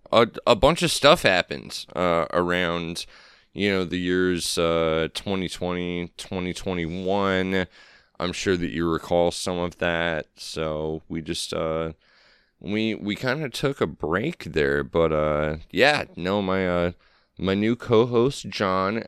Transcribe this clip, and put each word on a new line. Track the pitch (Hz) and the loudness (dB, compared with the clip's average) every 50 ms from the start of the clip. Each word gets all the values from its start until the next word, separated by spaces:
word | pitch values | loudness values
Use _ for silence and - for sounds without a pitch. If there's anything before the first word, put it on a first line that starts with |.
| - - | -6 2
a, | - 107 117 104 - - - | 4 4 4 4 0 -2 2
a | - 120 | 2 4
bunch | 95 127 139 170 - 180 | 6 6 4 4 4 0
of | 156 | -2
stuff | - - - 143 165 - - | 0 4 6 6 6 8 6
happened, | 117 92 87 82 - - 67 52 - - - - - - | 4 4 4 2 0 -4 -8 -10 -12 -12 -12 -14 -10 -4
uh, | - 90 90 85 85 78 - | 0 2 2 2 2 2 2
around, | - 87 90 87 87 90 90 85 85 87 85 82 87 - - - - - - - - _ _ _ _ | 0 0 2 2 2 0 0 0 -2 -2 -4 -6 -6 -8 -10 -12 -16 -20 -20 -20 -20 _ _ _ _
you | - 98 101 | -2 0 0
know, | 98 95 92 | 2 0 0
the | 80 87 92 | -2 -2 -2
years, | 90 90 90 92 92 92 90 85 - - - 90 | 0 0 2 2 2 2 2 0 -2 -2 -2 0
uh, | 85 82 82 82 82 80 80 80 80 78 - | 2 2 2 2 2 2 2 0 0 -2 -4
twenty | - - 104 98 95 92 85 | -8 -6 -4 -4 -4 -4 -6
twenty, | - - 90 90 90 90 87 87 87 87 87 82 - | -6 -6 -6 -4 -4 -4 -4 -4 -4 -6 -6 -8 -10
twenty | - - - 98 92 90 90 87 | -16 -12 -8 -6 -6 -4 -6 -6
twenty-one. | - - 101 92 87 82 80 85 92 92 92 98 101 98 98 95 92 92 92 95 95 92 - - - - - - - _ _ _ _ | -6 -6 -6 -4 -4 -4 -4 -6 -4 -2 0 0 2 2 2 2 0 0 0 0 -2 -2 -2 -6 -16 -20 -20 -20 -20 _ _ _ _
I'm | - 90 | -6 -6
sure | 85 - - 101 92 | -4 -4 0 0 0
that | 87 87 71 | 0 0 -2
you | 53 80 82 85 | -2 -2 0 0
recall | 82 76 - - 90 87 87 87 | 0 -2 -2 0 2 2 4 2
some | - - - 95 90 87 | 0 -2 -4 -4 -4 -2
of | 87 87 85 - | -4 -4 -4 -4
that. | 87 87 85 82 85 85 82 76 - - _ | -2 -2 0 0 0 -2 -2 -4 -6 -8 _
So | - - - - 85 80 80 78 78 78 80 78 78 - _ | -16 -16 -12 -8 -6 -4 -4 -4 -4 -4 -4 -6 -6 -8 _
we | 85 82 78 | -8 -8 -6
just, | 82 85 - - - 82 | -6 -6 -6 -6 -6 -4
uh, | 82 82 80 80 80 82 80 80 - _ _ _ _ _ _ _ _ _ _ _ _ | -4 -2 -2 -2 -2 -4 -4 -8 -10 _ _ _ _ _ _ _ _ _ _ _ _
we, | - - 104 107 110 110 107 | -8 -4 -2 -2 0 -2 -2
we | - - 104 104 | -4 -4 -6 -6
kinda | - - 131 127 156 156 127 | -4 -2 -4 -2 -2 -4 -8
took | - - - 135 139 - | -6 -4 -2 -2 0 0
a | - 85 | -2 -4
break | 69 - - 76 82 95 117 160 170 - - | -2 -4 -2 0 0 0 0 -2 -6 -6 -12
there, | - 73 78 73 69 71 73 69 | -4 0 0 2 2 2 0 -2
but, | 64 - 85 82 80 | 0 2 2 4 4
uh, | 78 76 76 76 76 76 76 76 78 80 - - | 4 2 2 2 2 0 0 -2 -4 -6 -10 -6
yeah, | - 87 117 143 147 135 80 - - | 0 4 4 4 4 2 -2 -6 -10
no, | 82 85 92 98 104 | -6 -4 -2 0 0
my, | 101 95 92 95 95 90 | 0 0 0 0 0 0
uh, | 87 87 87 87 87 - _ _ _ _ _ _ _ - | 2 2 0 0 -2 -6 _ _ _ _ _ _ _ -4
my | 82 95 98 | -2 0 0
new | 101 104 110 123 | 2 2 0 0
co-host | - - - 120 107 120 127 123 117 117 139 143 - - 104 | -2 0 4 4 4 4 4 4 2 2 2 0 -4 -10 -10
John | - - 107 95 92 95 95 98 107 113 - | -6 -2 0 0 2 2 0 0 -2 -4 -4